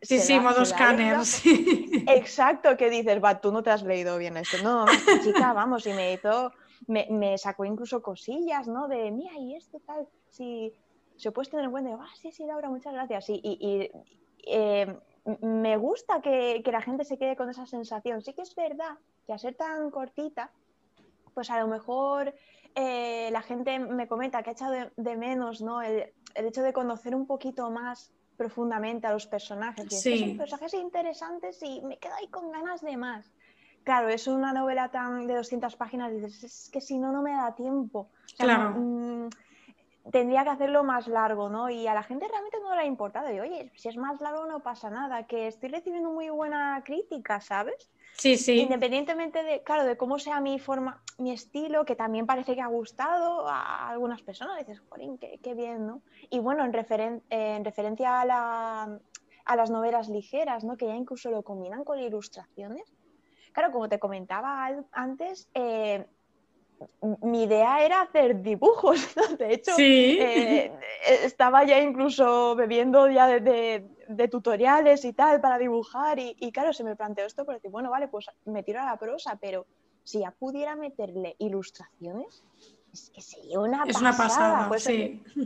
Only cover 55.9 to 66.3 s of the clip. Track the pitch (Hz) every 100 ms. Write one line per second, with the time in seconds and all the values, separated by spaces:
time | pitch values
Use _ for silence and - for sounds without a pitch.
55.9 | 247 _ _ - 247 233 294 254 226 226
56.9 | 220 220 233 - 226 214 214 208 208 214
57.9 | 220 254 247 247 247 233 226 226 220 214
58.9 | 208 _ - _ _ - 240 226 226 233
59.9 | 233 214 208 202 269 302 233 220 240 226
60.9 | 226 247 254 247 220 202 196 180 226 285
61.9 | 277 240 214 202 - 160 - 202 262 440
62.9 | _ _ _ _ _ _ - 339 247 214
63.9 | 208 202 196 185 190 262 277 262 285 277
64.9 | 262 254 269 339 381 - 254 240 226 214
65.9 | 202 - _ _